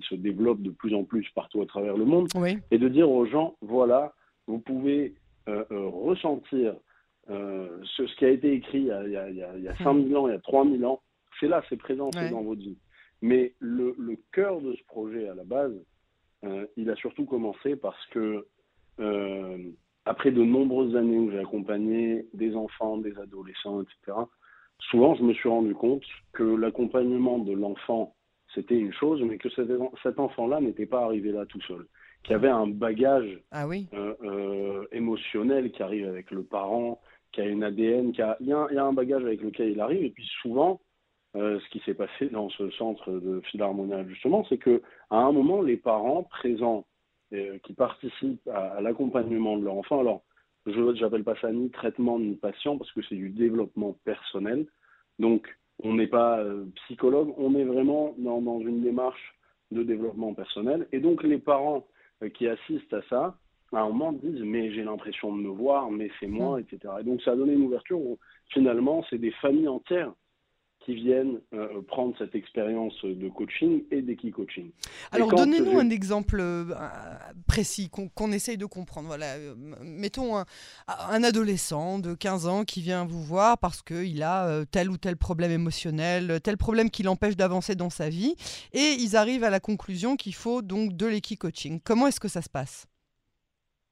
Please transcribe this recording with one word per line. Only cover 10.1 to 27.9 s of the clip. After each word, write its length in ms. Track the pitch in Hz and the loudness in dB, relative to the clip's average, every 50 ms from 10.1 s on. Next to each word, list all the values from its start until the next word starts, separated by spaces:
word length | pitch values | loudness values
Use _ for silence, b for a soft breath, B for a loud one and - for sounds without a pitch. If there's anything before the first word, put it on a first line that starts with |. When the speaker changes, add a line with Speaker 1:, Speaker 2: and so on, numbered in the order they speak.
| 143 | 4
Speaker 1:
ans, 120 | 143 139 127 | 2 2 2
il 40 | |
y 40 | 110 | 0
a 40 | 92 | -2
trois 240 | - - - 139 139 | -2 2 4 6 6
mille 200 | 147 139 123 123 | 6 4 4 2
ans, 160 | 123 131 - _ _ _ _ _ _ - - | 0 0 -2 _ _ _ _ _ _ -8 -2
c'est 80 | - 147 | 0 2
là, 120 | 170 165 - - | 2 2 0 -2
c'est 100 | 131 113 - - | -8 -8 -4 -4
présent, 220 | 139 131 139 135 143 | -4 -4 -2 -4 -4
c'est 60 | 175 | -2
Speaker 2:
Ouais. 100 | 165 156 | -4 -4
Speaker 1:
dans 140 | 120 113 110 | -4 -4 -4
votre 180 | 107 110 104 | -6 -6 -8
vie. 160 | 98 101 92 - _ b b b b b b - | -8 -12 -14 -14 _ b b b b b b -2
Mais 320 | - 117 123 127 127 123 - - | 2 4 6 6 4 2 -2 -6
le, 340 | - 117 120 123 123 123 123 135 | -6 -4 -2 0 0 -2 -2 -4
le 160 | 123 117 113 - - _ | -6 -8 -8 -10 -10 _
cœur 300 | - 190 196 202 190 165 | 0 0 0 0 0 -4
de 120 | 143 131 - | -4 -6 -6
ce 100 | - - | -8 -10
projet 420 | _ - 113 110 110 110 117 110 98 | _ -10 -8 -8 -6 -6 -6 -8 -8
à 80 | 92 | -10
la 80 | 92 90 | -12 -10
base, 320 | 90 120 135 143 135 110 95 82 _ _ _ _ _ _ _ _ _ _ - - | -4 -2 -2 -2 -2 -4 -8 -14 _ _ _ _ _ _ _ _ _ _ -14 -10
euh, 200 | 101 95 98 104 104 - - | -8 -8 -8 -8 -10 -8 -6
il 120 | 113 110 | -4 -4
a 60 | 107 | -4
surtout 300 | - - 123 - - 285 | -4 -6 -8 -6 -6 -6
commencé 500 | 131 135 120 113 107 101 - - 135 143 | -2 -2 -2 -2 -4 -6 -4 -4 -4 -4
parce 280 | 131 - 98 92 - - - - | -2 -4 -8 -8 -8 -12 -8 -4
que, 320 | 120 110 107 107 104 98 _ _ _ _ _ _ _ _ _ _ - | -2 -2 -2 -2 -4 -8 _ _ _ _ _ _ _ _ _ _ -6
euh, 580 | 110 107 104 101 101 98 98 95 95 92 92 92 90 90 82 - _ _ _ _ - | -4 -2 -2 -2 -2 -4 -4 -6 -8 -8 -10 -10 -12 -12 -14 -18 _ _ _ _ -4
après 260 | - 113 - - 139 | -4 -2 2 2 4
de 120 | 127 120 117 | 6 6 6
nombreuses 520 | 117 120 131 139 135 127 127 131 120 117 | 6 6 6 4 4 4 2 2 2 2
années 220 | 120 117 117 117 113 | 2 4 4 4 4
où 140 | 113 107 | 2 2
j'ai 80 | 98 98 | 0 -2
accompagné 840 | 98 - - 107 95 - 107 104 107 110 110 113 117 113 113 113 107 - - | -4 -4 -4 -6 -4 -2 -2 0 0 0 2 2 2 0 0 -2 -4 -6 -6
des 220 | 98 110 110 107 | -2 -2 -2 -2
enfants, 420 | 113 110 107 - - 113 110 107 107 | -2 -4 -6 -6 -4 -4 -2 -2 -2
des 200 | 107 104 101 101 | -4 -6 -8 -10
adolescents, 640 | 101 98 98 95 95 92 92 - - 104 101 101 | -12 -14 -14 -16 -16 -14 -14 -12 -8 -6 -4 -4
et 40 | 98 - - _ - | -4 -6 -10 _ -12
cetera, 220 | - 101 107 120 - b b b b b b b b b - - - | -8 -6 -6 -6 -8 b b b b b b b b b -16 -6 2
souvent, 260 | - 117 120 151 165 | 6 8 8 8 8
je 80 | 113 120 | 6 4
me 100 | 117 110 | 4 4
suis 160 | - - 127 | 4 2 2
rendu 260 | 113 117 113 107 101 | 2 4 2 2 0
compte 280 | - - 117 135 139 - - - - _ _ - | 2 2 2 2 2 -2 -8 -20 -20 _ _ -2
que 100 | - 117 | 0 2
l'accompagnement 920 | 110 113 110 110 113 107 - 120 113 - 127 123 123 123 123 120 123 123 120 | 4 4 4 2 2 2 0 0 2 2 2 2 4 2 2 2 2 2 0
de 140 | 110 98 98 | 0 -2 -2
l'enfant, 600 | 98 104 101 101 - - - | -2 -2 -2 -4 -6 -2 -2